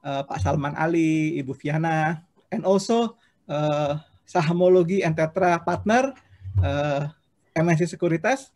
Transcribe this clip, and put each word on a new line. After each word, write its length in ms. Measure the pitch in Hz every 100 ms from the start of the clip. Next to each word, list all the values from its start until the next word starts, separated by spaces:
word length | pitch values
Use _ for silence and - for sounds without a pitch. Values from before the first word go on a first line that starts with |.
| 143
eh, 160 | 139 139
Pak 100 | - 151
Salman 320 | 147 143 143
Ali, 640 | 160 170 160 156 156 143
Ibu 160 | 131 139
Fiana, 640 | 143 156 165 160 156 165 _ _ _
and 80 | 208
also, 560 | 185 196 196 233 226 - _ _ -
eh, 480 | 143 151 147 147 147 - _ _
Sahamologi 720 | 180 160 175 180 185 170 196
and 160 | 170 160
Tetra 400 | 160 185 180 170 170
Partner, 480 | 175 135 233 277 269 _ - - 101
eh, 480 | 139 143 147 143 147 - _ _ _ 160
M 80 | 170
N 100 | 165
C 80 | 170
Sekuritas 640 | 185 175 165 202 262 -